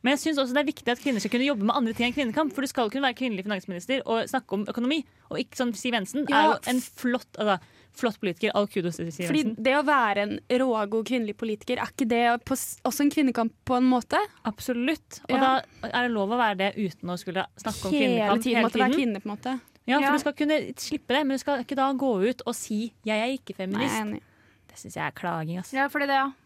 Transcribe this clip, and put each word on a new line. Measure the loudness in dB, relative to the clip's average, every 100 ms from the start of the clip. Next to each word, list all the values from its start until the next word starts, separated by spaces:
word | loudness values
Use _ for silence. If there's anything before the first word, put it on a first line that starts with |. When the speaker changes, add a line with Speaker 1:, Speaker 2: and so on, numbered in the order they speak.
Speaker 1:
Men | 2
jeg | 2
synes | 2 0
også | 2
det | 2
er | 0
viktig | -2 -2
at | 0
kvinner | 0 0
skal | 0
kunne | 2 2
jobbe | 2 2
med | 2
andre | 0 0
ting | -2
enn | 0
kvinnekamp, | -2 0 -2
for | -2
du | -4
skal | 0 -2
kunne | 0 -2
være | 0
kvinnelig | -4 -4 -4
finansminister | -6 -4 -10 -4 -4 0
og | -2 0
snakke | -4 -2 -4
om | -4
økonomi. | -2 0 -2 -4 _ _
Og | -6
ikke | -6 -4
sånn, | -4 -2
Siv | -2 -2
Jensen | -2 -4 2
Speaker 2:
Ja. | 4
Speaker 1:
er | 6
jo | 4 0
en | -2
flott, | -2 -4 -2 -2 -4 -2
altså, | 0 0 -2 -20 -20 -4
flott | -4 0
politiker. | -4 0 0
All | 2 0
kudos | 0 -4 -4
til | -8
Siv | -6 0
Speaker 2:
Fordi | 2
Speaker 1:
Jensen. | 0 0 2
Speaker 2:
det |
å | 2
være | 4 4 4 2
en | -2 -4 _ 2
rågod | 2 2 0 -2 0
kvinnelig | -2 -2 -4
politiker, | -4 -4 -4 -4
er | -4
ikke | -2 0
det | 4 4 2 -2
på | -4
s-, | -4 -6 -6
også | 0 2
en |
kvinnekamp | 4 2 2 -2 _ -2
på | 2
en | 4
måte? | 4 2 0 0 -4 -8
Speaker 1:
Absolutt. | -6 -4 -2 0 -2 _ -16 -2
Og | 2
Speaker 2:
Ja. | 4 2 -2 -12
Speaker 1:
da | -6
er | -2 0
det |
lov | 0 0
å | 2
være | 2 2
det | -2 0
uten | -4 -4 -8
å | -6
skulle | -4 -4 -6 -6
snakke | -8 -6 0
om |
Speaker 2:
Hele | 2 4
Speaker 1:
kvinnekamp | 4 4 2
Speaker 2:
tiden | 4 4
Speaker 1:
hele | 2
Speaker 2:
måtte | 4
være | 4
Speaker 1:
tiden. | 4
Speaker 2:
kvinne, | 0 -2
på | -6
en | -8
måte. | -6 -6 -8 _ 0
Speaker 1:
Ja, | 2
for | 4
Speaker 3:
Ja. |
Speaker 1:
du | 2
skal | 0
kunne | 0 0 2 0 -8
slippe | -6 -8 0
det, | 0 2
men | -2
du |
skal | -2 -2
ikke | -2 0
da | 0
gå | 2 0 2 0
ut | 0 -6
og | -8
si, | -4 -4 -6 _
«Jeg | -4 -2
er | -2 -4
ikke | -8 -8
feminist.» | -4 -2
Speaker 2:
Nei, | 0
jeg | -2
er | -4
enig. | -8 _ _ _ _ -20
Speaker 1:
Det | -18
synes | -12 -6
jeg | -6
er |
klaging, | -4 -4 -4 -4 -8
ass. | -6
Speaker 3:
Ja, | -2 -2
for | -2
det, | 0
ja. | 0 0 -6